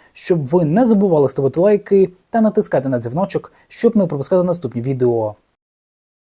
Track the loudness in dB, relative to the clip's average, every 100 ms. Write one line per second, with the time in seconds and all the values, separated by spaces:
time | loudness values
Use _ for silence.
0 | _ -10 -4 -2 0 0 2 2 4 4
1 | 2 2 2 0 -2 2 2 2 2 2
2 | 2 -2 _ 0 0 0 -2 -2 -2 -4
3 | -4 -4 -4 -6 -10 _ _ -2 0 2
4 | 0 -2 -2 0 0 -4 -6 -6 -6 -2
5 | 0 0 -4 -8 _ _ _ _ _ _
6 | _ _ _